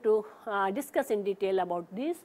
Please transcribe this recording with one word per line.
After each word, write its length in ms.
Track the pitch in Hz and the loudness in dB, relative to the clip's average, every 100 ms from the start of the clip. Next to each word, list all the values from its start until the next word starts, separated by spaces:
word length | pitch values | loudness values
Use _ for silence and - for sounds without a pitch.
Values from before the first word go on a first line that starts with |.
to, 220 | 220 214 214 - - | 4 2 2 -10 -6
uh, 260 | 202 190 | 0 0
discuss 400 | 196 277 - - | 0 -2 -2 0
in 120 | 214 | 0
detail 360 | 202 196 196 190 | 0 -2 0 2
about 340 | 180 175 175 | 0 -2 -6
these 240 | 190 285 339 | -6 -4 -4